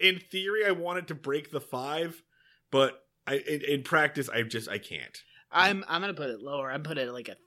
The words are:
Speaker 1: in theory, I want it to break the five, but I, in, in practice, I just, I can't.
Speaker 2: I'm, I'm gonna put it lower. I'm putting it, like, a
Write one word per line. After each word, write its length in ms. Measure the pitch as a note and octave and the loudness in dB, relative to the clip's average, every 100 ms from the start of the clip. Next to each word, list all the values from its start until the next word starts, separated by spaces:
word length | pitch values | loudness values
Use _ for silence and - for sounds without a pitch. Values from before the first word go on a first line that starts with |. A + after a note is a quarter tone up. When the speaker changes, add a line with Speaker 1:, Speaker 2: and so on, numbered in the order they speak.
Speaker 1:
in 160 | F#3 F3+ | 4 4
theory, 480 | - F#3+ G3 G#3+ G3+ | -2 -6 -2 2 2
I 60 | |
want 260 | E3+ F3 F3+ | 2 0 -4
it 80 | E3+ | -4
to 60 | |
break 360 | D3 C#3 D3 D3 | -6 -2 -2 -2
the 100 | C#3+ | -8
five, 600 | - B2+ C3+ D#3+ E3+ E3 _ _ _ _ _ | -6 -6 -2 -2 -4 -6 _ _ _ _ _
but 340 | C3+ C3+ - _ _ - | 4 4 2 _ _ -2
I, 80 | C#3 | -2
in, 240 | - D3 | 0 -2
in 200 | C3+ C#3+ | 0 -2
practice, 440 | C3 D#3+ D3 D3 B2+ | 2 4 4 2 -2
I 140 | A#2 | -2
just, 260 | A#2 A2+ A#2 | -2 -4 -4
I 100 | G#2 | -6
can't. 380 | - E2+ - - - - _ | -6 -10 -10 -16 -20 -20 _
Speaker 2:
I'm, 320 | D#3 F#3+ G3 - | 4 4 2 -2
I'm 120 | E3+ | -2
gonna 140 | G3 | -2
put 160 | D#3 C3+ | -4 -4
it 100 | G#2+ | -6
lower. 300 | C#3 C#3+ C3 | -6 -4 -4
I'm 120 | C#3+ | -4
putting 240 | D3+ D3+ B2 | -4 -4 -4
it, 60 | |
like, 160 | B2 G#2+ | -6 -10
a 80 | F#2+ | -14